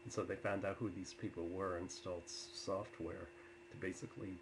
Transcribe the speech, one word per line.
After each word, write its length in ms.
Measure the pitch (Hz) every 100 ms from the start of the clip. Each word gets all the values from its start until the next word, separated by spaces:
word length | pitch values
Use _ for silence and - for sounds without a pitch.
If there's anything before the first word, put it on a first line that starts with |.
And 100 | 113
so 80 | 110
they 140 | 87 95
found 280 | 104 98
out 140 | 98 98
who 140 | 107
these 240 | 90 90 -
people 280 | 101 87 85
were 300 | 92 95 87
and 80 | 92
installed 380 | - 98 90 -
s-, 240 | - -
software 760 | - - 98 107 - 82 - 85 - - - -
to 60 | -
basically 560 | 92 92 120 - 98 90